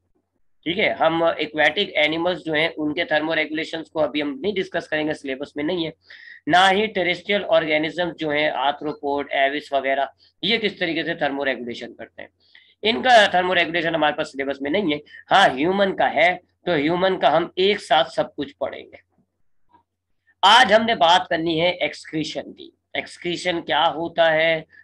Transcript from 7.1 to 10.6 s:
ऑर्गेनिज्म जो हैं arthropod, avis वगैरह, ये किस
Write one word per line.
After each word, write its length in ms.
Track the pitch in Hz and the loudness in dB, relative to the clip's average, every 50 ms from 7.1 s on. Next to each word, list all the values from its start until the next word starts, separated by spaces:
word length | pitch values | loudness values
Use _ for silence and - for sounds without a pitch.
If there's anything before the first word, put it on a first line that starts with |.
| 175 175 - - 202 202 185 | -2 -4 -4 -4 -4 -2 0
ऑर्गेनिज्म 680 | - 165 165 160 156 156 151 156 160 147 165 175 170 | 2 2 2 2 2 0 -2 -2 -2 -4 -4 -4 -4
जो 180 | 147 - 160 151 | -6 -6 -4 -2
हैं 220 | 147 147 151 147 | -2 0 0 0
arthropod, 760 | - 120 131 143 143 - 143 151 147 151 147 139 143 143 143 143 | -2 0 -2 -2 -2 -4 -6 -8 -8 -6 -4 -4 -4 -4 -4 -4
avis 420 | - 139 139 139 143 147 143 - 143 | -2 0 0 0 -2 -4 -6 -4 -4
वगैरह, 400 | 135 127 135 135 135 139 - - _ _ _ _ _ 156 | -2 0 0 -2 -2 -2 -4 -6 _ _ _ _ _ -2
ये 140 | 185 233 | -2 -2
किस 220 | 226 | 0